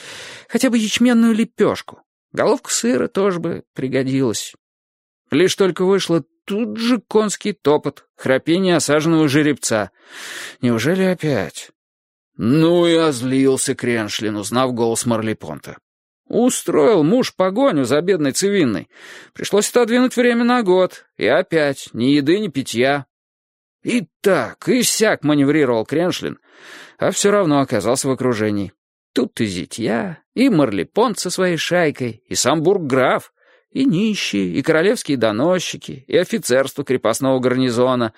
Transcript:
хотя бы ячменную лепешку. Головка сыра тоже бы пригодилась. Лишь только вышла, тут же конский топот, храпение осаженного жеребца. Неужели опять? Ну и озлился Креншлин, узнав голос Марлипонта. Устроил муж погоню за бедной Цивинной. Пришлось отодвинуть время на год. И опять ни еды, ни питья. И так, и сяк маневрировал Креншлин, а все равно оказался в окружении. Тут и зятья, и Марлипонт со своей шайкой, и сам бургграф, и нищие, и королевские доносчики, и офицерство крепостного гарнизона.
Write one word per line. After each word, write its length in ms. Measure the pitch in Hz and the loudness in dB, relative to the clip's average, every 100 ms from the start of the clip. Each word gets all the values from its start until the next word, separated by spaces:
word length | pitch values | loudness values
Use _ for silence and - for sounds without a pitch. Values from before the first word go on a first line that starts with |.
| - - - - - | -20 -18 -18 -20 -6
хотя 220 | 240 254 | 0 2
бы 80 | 233 | 2
ячменную 560 | 214 - 247 233 233 | 0 2 4 4 4
лепешку. 680 | 220 226 - 180 98 - - _ _ _ | 2 -2 0 0 0 -8 -20 _ _ _
Головка 400 | - 151 269 - | -2 0 0 -2
сыра 360 | - 233 254 247 | -2 0 0 -2
тоже 320 | - 202 175 | -2 -2 -2
бы 240 | 165 - - | -6 -8 -10
пригодилась. 800 | - 131 135 131 135 135 135 - - _ _ _ _ _ _ _ | -8 -4 -2 0 0 0 -2 -8 -16 _ _ _ _ _ _ _
Лишь 240 | 135 185 - | 2 2 2
только 300 | 196 160 185 | 0 0 0
вышла, 380 | 196 - 165 - _ - | 0 2 -2 -2 _ -8
тут 320 | 202 226 214 | -4 -4 -2
же 220 | 233 247 | 0 -2
конский 540 | - 220 214 - 214 | 0 0 0 -2 -6
топот, 520 | 185 143 147 147 - _ _ | -2 0 0 0 -10 _ _
храпение 600 | 127 131 - 175 185 165 | 0 0 2 0 2 0
осаженного 520 | - 147 156 160 156 | 2 0 2 2 4
жеребца. 640 | 143 143 127 - 110 95 _ - - - - - - | 2 2 0 -2 -2 -2 _ -20 -18 -16 -14 -16 -4
Неужели 420 | 123 117 123 185 | 0 0 0 0
опять? 680 | 190 180 156 123 82 - - _ _ _ _ _ _ - | 0 0 -2 -2 -4 -10 -18 _ _ _ _ _ _ -4
Ну 500 | 104 151 165 175 170 | 0 4 4 4 4
и 80 | 165 | 4
озлился 800 | 160 127 127 131 135 131 - 127 | 2 0 -2 2 2 2 -2 -4
Креншлин, 640 | 120 117 104 - 110 104 | -2 -2 -4 -6 -6 -6
узнав 360 | 101 117 131 | -4 -2 0
голос 320 | 120 117 113 117 | 0 0 0 -2
Марлипонта. 720 | 113 110 107 - 73 - - _ _ _ _ - | -2 -2 -6 -10 -14 -16 -20 _ _ _ _ -4
Устроил 760 | 202 247 254 - 160 147 196 | 0 2 0 -2 2 4 4
муж 320 | 147 254 - - | 4 2 0 -2
погоню 500 | 185 196 277 156 123 | -2 0 0 0 0
за 160 | 147 | 0
бедной 300 | 180 185 143 | 0 0 -2
Цивинной. 560 | - 196 202 135 92 - - - - - | -2 0 2 0 -2 -8 -18 -20 -20 -20
Пришлось 360 | - - 202 202 | -12 -2 0 2
отодвинуть 460 | 247 233 247 254 233 | 2 2 2 2 2
время 280 | 247 233 | 2 2
на 200 | 240 247 | 2 2
год. 420 | 196 185 180 - _ - | 2 2 2 -4 _ -4
И 80 | 98 | 0
опять 640 | 139 185 160 143 135 - | 0 0 0 0 -2 -10
ни 120 | - 127 | -2 2
еды, 340 | 147 139 190 | 2 2 0
ни 80 | 214 | 0
питья. 600 | 135 - 113 131 143 - _ _ _ _ _ _ _ | -6 -4 0 0 0 -6 _ _ _ _ _ _ _
И 240 | - 233 180 _ | -4 -4 -4 _
так, 460 | 202 170 107 - - | 0 0 -2 -6 -2
и 160 | 247 | 0
сяк 400 | 214 - 214 165 | 0 0 0 0
маневрировал 640 | 143 147 135 151 135 113 110 | 0 2 2 2 2 0 -2
Креншлин, 540 | 147 175 - 80 - _ - - - - - | -2 -2 -4 -8 -10 _ -20 -20 -20 -20 -4
а 140 | 160 | -4
все 200 | 190 202 | 0 2
равно 300 | 208 175 143 | 2 2 2
оказался 460 | 135 110 98 123 135 | 0 -2 0 -2 -2
в 40 | |
окружении. 640 | 127 127 110 107 104 92 - _ _ _ | -2 -2 0 -2 -2 -6 -12 _ _ _
Тут 260 | - 208 - | -4 -2 -2
и 40 | 110 | -4
зятья, 760 | 90 - - - 208 107 160 _ | -4 -8 -6 -4 -2 -6 -10 _
и 160 | - 269 | 0 2
Марлипонт 680 | 175 131 98 - - 240 185 | 4 2 0 -2 0 0 -2
со 120 | 185 | -6
своей 280 | - 185 165 | -2 -2 -2
шайкой, 680 | - 180 160 - 123 110 _ | -2 0 0 -2 -8 -8 _
и 80 | 95 | -2
сам 260 | 123 160 | 0 2
бургграф, 720 | 156 196 147 131 135 208 - _ _ _ _ | 2 2 0 2 2 0 -6 _ _ _ _
и 140 | - 269 | -2 2
нищие, 680 | 170 220 202 - 202 185 | 2 0 -2 -2 -2 -2
и 80 | 165 | -2
королевские 560 | 139 156 185 240 - 135 | 0 2 0 -2 -2 0
доносчики, 840 | 110 107 160 180 - 160 - 131 - | 0 0 0 0 -4 -10 -14 -16 -2
и 100 | 156 | 0
офицерство 680 | 175 226 - 127 135 - | 0 -4 0 0 0 -4
крепостного 560 | 139 127 - 113 135 131 | -4 0 0 0 0 2
гарнизона. 760 | 123 123 127 117 127 123 120 | 2 0 0 2 2 0 -2